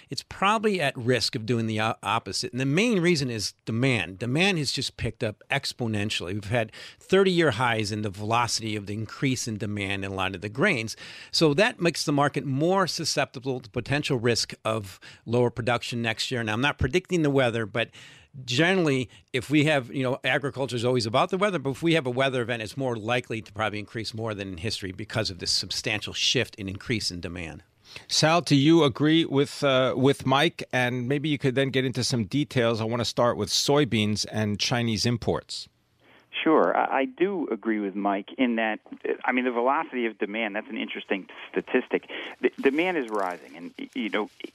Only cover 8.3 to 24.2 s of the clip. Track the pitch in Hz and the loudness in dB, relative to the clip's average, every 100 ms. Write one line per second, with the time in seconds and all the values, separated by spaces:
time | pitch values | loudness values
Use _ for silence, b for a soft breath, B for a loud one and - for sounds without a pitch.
8.3 | 113 117 - 110 104 98 104 107 - 139 | 2 2 -2 -4 -6 -6 -8 -8 -2 0
9.3 | 123 - 104 107 104 98 98 98 95 95 | 0 -2 -4 -4 -2 -2 -2 -4 -2 -4
10.3 | 95 104 117 202 135 113 - B B B | -4 -6 0 0 0 -4 -10 B B B
11.3 | - 160 143 226 - 170 - - 143 143 | 2 4 6 2 2 0 0 0 2 2
12.3 | 143 143 135 165 190 185 - 151 151 135 | 0 -2 0 2 2 2 -2 -2 0 -2
13.3 | 131 127 127 - 123 113 143 - 131 120 | -4 -6 -6 -6 -6 -2 -2 0 0 2
14.3 | 113 - - 110 110 98 - B B - | 2 -2 -4 -4 -2 -6 -14 B B -2
15.3 | 120 120 117 117 120 - 120 117 110 - | 2 2 0 0 -2 -2 -2 -2 -2 -2
16.3 | 123 110 107 143 - 135 175 - 180 147 | -2 -2 0 0 0 0 0 0 0 2
17.3 | 139 123 113 104 120 113 B B B B | 4 2 0 -2 -4 -4 B B B B
18.3 | 139 123 123 165 190 160 131 127 b _ | -14 -2 2 4 4 2 0 -2 b _
19.3 | 131 120 151 147 147 117 139 127 131 131 | -6 2 4 4 2 0 -2 -2 -2 0
20.3 | 135 131 120 131 120 120 127 110 127 180 | 0 -2 -4 -4 0 2 2 2 2 2
21.3 | 185 208 175 135 127 165 160 127 123 135 | 2 0 0 -4 -2 2 2 2 0 0
22.3 | 127 113 120 107 - 131 117 107 123 - | 0 -2 -4 -6 -4 -4 -4 -2 -2 -2
23.3 | 113 - 104 110 104 101 117 104 110 | -8 -8 -4 -4 -4 -8 -8 -8 -6